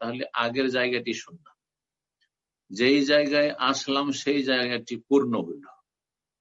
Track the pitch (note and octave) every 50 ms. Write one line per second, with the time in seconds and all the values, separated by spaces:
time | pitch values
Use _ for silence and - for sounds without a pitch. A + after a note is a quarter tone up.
0 | A2+ A#2 B2 B2+ - - - B2+ A#2 A#2+ A#2+ C3+ C3+ C3 B2 B2+ B2 B2 B2 A#2+
1 | A#2 A#2+ A2 G#2+ - - - - _ - _ _ _ _ _ _ _ _ _ _
2 | _ _ _ _ _ _ _ _ _ _ _ _ _ _ F#2 G2+ B2 C3 C#3+ D3
3 | C#3 C#3 D3 D3 D3 C#3 D3 D3 D3 D3 C#3+ - B2+ C3 C3+ C3 - - C3+ C#3
4 | C#3+ C#3+ C3+ - - C#3+ C#3+ C#3+ C3 C3 C3 B2+ B2 B2 B2 A#2 A#2 - A#2+ A2
5 | - _ C#3 C#3 B2+ B2 A#2 G2+ F2 E2 - - - - - _ _ _ _ _
6 | _ _ _ _ _ _ _ _